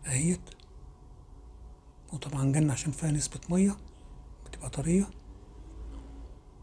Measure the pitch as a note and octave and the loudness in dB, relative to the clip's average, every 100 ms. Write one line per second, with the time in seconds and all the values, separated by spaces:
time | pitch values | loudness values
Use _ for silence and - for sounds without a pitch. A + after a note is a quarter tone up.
0 | - C3 E3+ F3+ - - - - - - | -2 2 4 2 -2 -18 -18 -18 -18 -18
1 | - - - - - - - - - - | -20 -20 -18 -18 -18 -18 -18 -18 -20 -20
2 | - C#3 C#3+ C#3 C3+ D3 D3+ B2+ D3+ - | -10 -8 -4 2 4 6 6 4 -2 0
3 | D#3+ D3 - - - F3+ G3 G3+ - - | 2 2 0 -6 2 6 6 4 -8 -18
4 | - - - - - - - - D#3 F#3 | -18 -16 -16 -16 -14 -10 -6 -2 4 4
5 | G3+ - - - - - - - - - | 4 -4 -16 -18 -18 -16 -14 -12 -10 -10
6 | - - - - - - | -12 -14 -14 -16 -20 -20